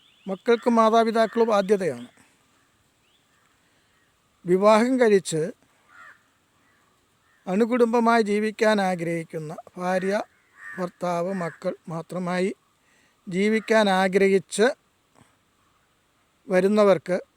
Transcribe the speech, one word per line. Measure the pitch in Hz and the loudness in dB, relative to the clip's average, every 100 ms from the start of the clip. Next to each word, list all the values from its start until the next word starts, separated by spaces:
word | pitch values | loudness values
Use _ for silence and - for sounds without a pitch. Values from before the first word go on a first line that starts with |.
| _ _ 196 | _ _ -12
മക്കൾക്ക് | 190 - 233 247 | -6 -2 0 2
മാതാപിതാക്കൾ | 233 220 226 226 226 220 233 | 2 4 4 2 0 0 0
ബാധ്യതയാണ്. | 226 202 196 208 175 120 247 _ _ _ _ _ _ _ _ _ _ _ _ _ _ _ _ _ _ _ _ _ _ _ 170 | 0 0 0 0 -2 -8 -14 _ _ _ _ _ _ _ _ _ _ _ _ _ _ _ _ _ _ _ _ _ _ _ 0
വിവാഹം | 185 208 214 240 262 | 2 6 4 4 2
കഴിച്ച് | 226 196 - 156 175 - _ _ _ - - - _ _ _ _ _ _ _ _ _ _ _ _ 202 | 4 4 2 -6 -6 -12 _ _ _ -20 -20 -20 _ _ _ _ _ _ _ _ _ _ _ _ -4
അണുകുടുംബമായി | 190 226 247 233 240 233 233 | -2 0 2 2 2 2 2
ജീവിക്കാൻ | 208 208 214 202 214 208 | 0 -2 -2 0 0 2
ആഗ്രഹിക്കുന്ന | 190 180 170 170 165 165 151 175 - 185 | 0 -2 -6 -6 -8 -12 -12 -14 -18 -10
ഭാര്യ, | 180 190 190 208 - _ _ _ - 185 | -4 -4 -2 -4 -6 _ _ _ -16 -10
ഭർത്താവ്, | 180 - 180 170 175 | -10 -8 -6 -4 -4
മക്കൾ | 196 165 - 185 196 - | -6 -8 -8 -10 -10 -12
മാത്രമായി | 165 - 180 175 180 190 - _ _ _ _ _ _ - | -12 -10 -8 -6 -4 -4 -6 _ _ _ _ _ _ -8
ജീവിക്കാൻ | 180 208 220 214 220 208 | -2 0 0 2 2 2
ആഗ്രഹിച്ച് | 185 190 190 196 196 - - 240 - _ _ _ _ _ _ _ _ _ _ _ _ _ _ _ _ - | 2 2 2 2 2 -2 0 0 -2 _ _ _ _ _ _ _ _ _ _ _ _ _ _ _ _ -2
വരുന്നവർക്ക് | 185 196 214 202 165 - 185 - | 0 2 4 4 2 0 -6 -8